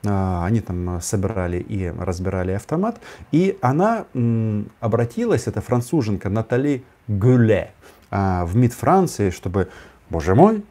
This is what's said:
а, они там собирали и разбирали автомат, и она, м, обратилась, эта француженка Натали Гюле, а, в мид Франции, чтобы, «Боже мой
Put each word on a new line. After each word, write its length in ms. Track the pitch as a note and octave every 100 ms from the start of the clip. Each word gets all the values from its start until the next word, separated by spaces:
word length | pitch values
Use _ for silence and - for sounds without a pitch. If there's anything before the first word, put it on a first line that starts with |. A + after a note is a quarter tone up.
| G#2
а, 400 | G2 F#2 F2+ F2
они 140 | A2+
там 380 | - F2+ F2+ F2
собирали 560 | - G#2+ F#2+ G#2+ F2 F2 -
и 180 | G#2 F#2 E2
разбирали 520 | F2+ F2 F#2 F#2 F#2
автомат, 460 | F#2+ - D#3+ G#3+ A3+ - - -
и 260 | D3+ F#3+ -
она, 440 | B2 C#3+ G3+ A3+ -
м, 520 | C3 A#2 A2+ A2 G#2 G#2 _
обратилась, 680 | A#2 A2+ A#2+ - A#3 D3 -
эта 140 | G#2+
француженка 680 | - B2 A#2+ E3 G#2+ G2 G2
Натали 540 | G#2 A2 B2 C#3+ C3+ - _ -
Гюле, 640 | G2+ A2+ B2+ A2+ G2 - _ - - _
а, 320 | G2+ G2 F2+ E2+
в 100 | G2+
мид 160 | B2
Франции, 560 | - A#2 F#3+ F3 - G2
чтобы, 380 | - G2 F#2+ F2+ - - - _
«Боже 260 | E2 D#2+ G2
мой 280 | G3 G#3+ G#3